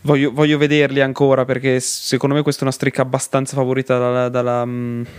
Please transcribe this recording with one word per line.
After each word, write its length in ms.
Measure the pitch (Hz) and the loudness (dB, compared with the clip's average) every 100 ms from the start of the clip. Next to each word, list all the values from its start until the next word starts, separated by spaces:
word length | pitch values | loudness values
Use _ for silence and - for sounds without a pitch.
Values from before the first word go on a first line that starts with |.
voglio, 300 | 147 143 139 | 2 2 2
voglio 260 | 131 151 147 | 2 2 4
vederli 440 | 143 151 139 139 | 2 4 2 2
ancora, 420 | 135 131 139 131 | 0 2 2 4
perché 360 | 127 127 131 127 | 2 0 0 0
s-, 240 | - - | -2 -8
secondo 320 | - 131 139 143 | -2 0 0 0
me 80 | |
questa 180 | 147 139 | 0 -2
è 20 | |
una 100 | 135 | -4
streak 260 | - 139 - | -2 -2 0
abbastanza 560 | 131 131 - 139 135 139 | -2 -2 -2 -2 -2 -2
favorita 420 | 127 131 131 123 | 0 -2 0 0
dalla, 320 | 123 123 123 | 0 0 -2
dalla, 360 | 123 123 120 120 | -2 -2 -2 -4
mm, 380 | 123 120 120 120 | -6 -6 -6 -10